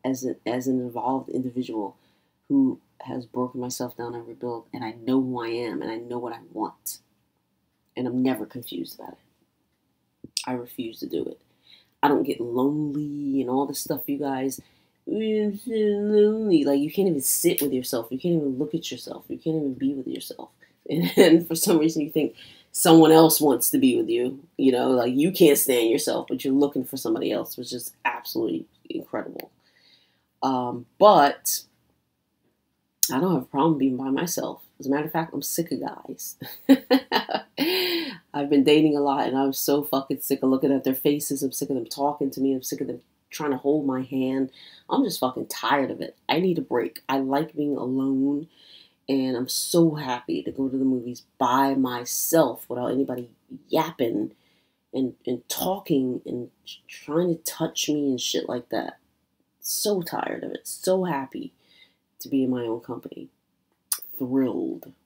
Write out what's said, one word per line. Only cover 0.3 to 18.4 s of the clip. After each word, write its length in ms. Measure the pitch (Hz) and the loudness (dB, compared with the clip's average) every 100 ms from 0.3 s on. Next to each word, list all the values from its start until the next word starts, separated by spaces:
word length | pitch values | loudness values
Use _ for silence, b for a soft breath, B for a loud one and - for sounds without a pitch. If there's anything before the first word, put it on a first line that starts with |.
| - | -6
as 220 | 107 123 131 | -6 -4 0
an 180 | 127 | -2
evolved 440 | 123 120 120 131 - | -2 -4 -2 -2 -2
individual 680 | - 127 120 123 110 98 _ _ _ _ _ _ | -6 -4 -6 -6 -6 -6 _ _ _ _ _ _
who 320 | 139 131 - _ _ | 2 2 0 _ _
has 240 | 127 127 | -10 -10
broken 340 | 120 123 127 127 | -8 -6 -6 -6
myself 380 | 123 - 123 - | -8 -6 -8 -8
down 180 | 120 | -10
and 120 | 120 113 | -10 -14
rebuilt, 400 | 113 123 117 - | -10 -8 -8 -10
and 100 | 135 | -10
I 80 | 113 | -10
know 300 | 117 113 131 | -8 0 0
who 220 | 127 123 | 0 -4
I 60 | 117 | -4
am, 320 | 120 120 - | -4 -6 -6
and 100 | - | -8
I 60 | 110 | -8
know 220 | 120 123 | -8 -8
what 140 | 120 | -8
I 60 | - - | -12 -14
want. 480 | 107 107 - - - _ _ _ _ _ _ _ _ _ - | -8 -8 -8 -14 -14 _ _ _ _ _ _ _ _ _ -8
And 100 | 123 | -4
I'm 140 | 123 | 0
never 240 | 127 127 | 0 0
confused 540 | 104 - - - - - | -6 -12 -12 -10 -10 -12
about 140 | - | -18
it. 1160 | - _ _ _ _ _ _ _ _ _ _ - - | -18 _ _ _ _ _ _ _ _ _ _ -6 -6
I 80 | - | -4
refuse 460 | 127 123 - 113 113 | -8 -8 -10 -10 -10
to 80 | - | -8
do 180 | 78 | -6
it. 140 | - - _ b b b b _ | -6 -12 _ b b b b _
I 40 | 143 | 2
don't 160 | 139 | 4
get 160 | - - | 2 -4
lonely 1000 | 120 120 139 151 151 143 147 147 143 135 | -2 0 0 0 -2 -4 -6 -6 -2 -2
and 80 | 123 | 0
all 160 | 131 | 0
this 140 | 139 139 | -2 -6
stuff, 280 | - 151 - | -6 -6 -4
you 100 | 143 | -4
guys. 440 | 143 135 135 - B B B B - | -2 -2 -2 -4 B B B B -6
"I'm 500 | 214 220 214 208 202 | -4 0 0 0 -4
so 140 | 247 | -4
lonely." 920 | 220 214 202 208 208 208 220 214 165 | 0 2 2 4 6 6 4 4 4
Like, 160 | 143 139 | 6 2
you 120 | 151 | 2
can't 160 | 196 190 | 2 2
even 140 | 147 | 2
sit 400 | - - 175 175 | 0 2 2 2
with 120 | 143 | 0
yourself. 340 | 127 127 120 117 | -2 -2 -4 -4
You 80 | 131 | -4
can't 160 | 175 | 0
even 240 | 165 | 2